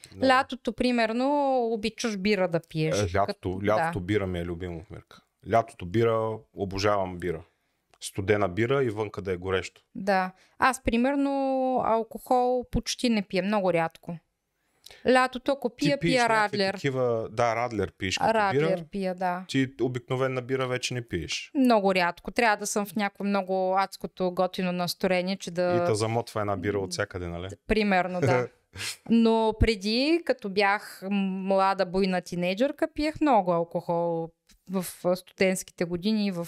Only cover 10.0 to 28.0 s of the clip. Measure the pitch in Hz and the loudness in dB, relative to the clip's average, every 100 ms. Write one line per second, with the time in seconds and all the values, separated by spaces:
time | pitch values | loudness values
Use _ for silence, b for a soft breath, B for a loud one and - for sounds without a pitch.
10 | 196 190 185 b b b 262 254 - 233 | -2 0 -2 b b b 0 0 -2 0
11 | 254 285 277 277 269 262 262 254 - 226 | 0 0 0 0 -2 0 0 0 2 0
12 | 220 214 - 254 247 254 240 247 - - | -2 -10 0 2 2 0 -2 -4 -4 -2
13 | 247 220 190 180 190 214 185 165 165 - | 2 2 0 -2 0 0 2 2 -2 -6
14 | - 165 - _ _ _ B B B B | -14 -14 -16 _ _ _ B B B B
15 | - 254 254 247 - 277 233 - 285 277 | 2 4 4 0 -2 -2 -4 0 0 2
16 | 269 254 233 220 208 208 190 196 139 131 | 2 4 4 4 2 2 0 0 -2 2
17 | 123 113 107 110 120 113 120 107 92 - | 2 0 -2 0 2 2 0 0 -2 -2
18 | 95 - 202 226 202 139 160 180 156 202 | -4 0 0 2 2 2 2 0 -4 -6
19 | 185 180 185 180 180 135 131 131 127 123 | -4 -2 -4 -4 -2 -2 -2 -2 -4 -4
20 | - 127 131 131 120 131 127 127 - 123 | -6 -2 0 -2 -2 -2 -2 -2 -4 -6
21 | 117 87 76 - - 294 254 220 196 185 | -6 -6 -4 -8 -4 2 4 4 4 2
22 | 175 - - - 233 208 208 220 202 175 | 0 -2 -6 0 2 2 -2 -4 -4 -4
23 | 202 - 196 202 185 190 185 185 196 - | -4 -4 -2 -2 0 -2 0 0 -2 -4
24 | 185 - 185 180 185 - 185 180 175 - | -14 -4 -2 0 -2 -2 -4 -2 -4 -2
25 | 190 180 185 196 - 175 180 175 175 104 | 0 2 0 -4 -6 -2 0 2 2 2
26 | 110 117 113 110 104 98 101 98 92 87 | 0 0 -2 -4 -2 0 0 -2 -2 -4
27 | 101 92 87 85 95 - - 220 208 185 | -4 -4 -8 -8 -10 -12 -2 0 2 2